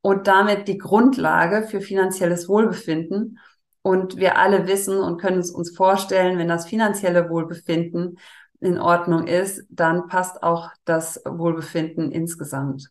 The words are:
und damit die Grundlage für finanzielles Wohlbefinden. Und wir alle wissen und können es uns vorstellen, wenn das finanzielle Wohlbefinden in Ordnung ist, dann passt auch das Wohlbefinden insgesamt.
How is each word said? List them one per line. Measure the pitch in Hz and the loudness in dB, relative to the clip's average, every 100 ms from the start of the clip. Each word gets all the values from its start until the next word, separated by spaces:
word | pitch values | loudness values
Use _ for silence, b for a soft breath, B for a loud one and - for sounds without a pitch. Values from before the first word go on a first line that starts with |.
| 196 | 2
und | 190 202 | 2 4
damit | 190 208 202 202 | 4 4 0 -2
die | 185 | -8
Grundlage | - 208 247 262 156 165 165 208 | 2 4 6 4 2 2 2 0
für | 220 196 | -2 -8
finanzielles | 190 190 190 185 175 170 - | -4 0 0 0 -2 -2 0
Wohlbefinden. | 208 226 190 - 160 165 196 226 B B B _ _ | 2 2 -2 -4 -4 -4 -6 -6 B B B _ _
Und | 190 190 185 180 | 0 0 0 0
wir | 185 - | 2 4
alle | 190 196 175 | 4 4 2
wissen | 196 196 196 | -2 0 -2
und | 185 170 | -2 -2
können | 196 180 | -2 -2
es | 175 | -2
uns | - 170 | -8 -10
vorstellen, | - 185 196 - 190 180 180 | 2 4 4 2 2 2 0
wenn | 165 | 0
das | 170 - | -2 -2
finanzielle | 220 214 202 185 175 165 | 0 0 0 2 2 2
Wohlbefinden | 165 160 170 - 165 170 170 175 175 B B B _ | -2 -4 -8 -2 -2 -2 -4 -6 -10 B B B _
in | 185 175 | -2 0
Ordnung | 170 170 175 165 165 | 2 2 2 0 2
ist, | 175 190 - - | 0 0 -8 -14
dann | - 165 175 175 | 0 2 2 0
passt | 185 180 - | -2 -2 -4
auch | 165 170 - - | -2 -2 -4 -12
das | - 165 165 - 135 | -2 -2 -2 -10 -10
Wohlbefinden | 165 170 165 156 170 160 170 156 | -4 -2 -2 -4 -6 -4 -4 -4
insgesamt. | 165 165 - 139 135 139 131 - | -4 -6 -8 -8 -6 -6 -8 -14